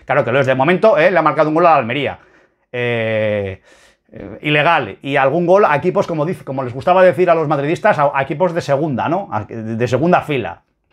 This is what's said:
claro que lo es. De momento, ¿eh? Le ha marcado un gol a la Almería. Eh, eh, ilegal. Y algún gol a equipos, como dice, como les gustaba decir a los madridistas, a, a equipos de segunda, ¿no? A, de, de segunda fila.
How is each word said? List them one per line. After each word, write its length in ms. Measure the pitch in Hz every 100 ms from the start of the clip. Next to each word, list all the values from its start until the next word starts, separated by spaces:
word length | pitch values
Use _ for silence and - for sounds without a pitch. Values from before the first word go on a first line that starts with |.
| -
claro 180 | 135
que 80 | 120
lo 80 | 135
es. 60 | 131
De 100 | 131
momento, 420 | 143 180 220 165
¿eh? 120 | 175
Le 80 | 170
ha 40 |
marcado 280 | 156 143 151
un 60 | 156
gol 100 | 175
a 60 |
la 60 | 147
Almería. 420 | 117 139 117 87 _ _ _ _ _
Eh, 920 | 123 120 117 113 110 107 104 98 95 _ _ _ _ _
eh, 260 | - 95 104
ilegal. 560 | 151 151 156 160 107 92
Y 140 | 139 139
algún 300 | 135 170 170
gol 200 | 190 190
a 100 | 143
equipos, 320 | 175 175 185
como 180 | 156 156
dice, 180 | 185
como 200 | - 135
les 100 | 127
gustaba 280 | 131 185 185
decir 260 | 185 165 175
a 60 | 165
los 120 | 147
madridistas, 500 | 147 143 143 214 151
a, 120 | 143
a 80 | 139
equipos 320 | 139 151 180
de 80 | 156
segunda, 460 | 143 135 156 117 120
¿no? 200 | 180 202
A, 140 | 107 -
de, 300 | 113 113 113
de 120 | 120
segunda 340 | 127 170 170
fila. 420 | - 135 90 87 _ _ _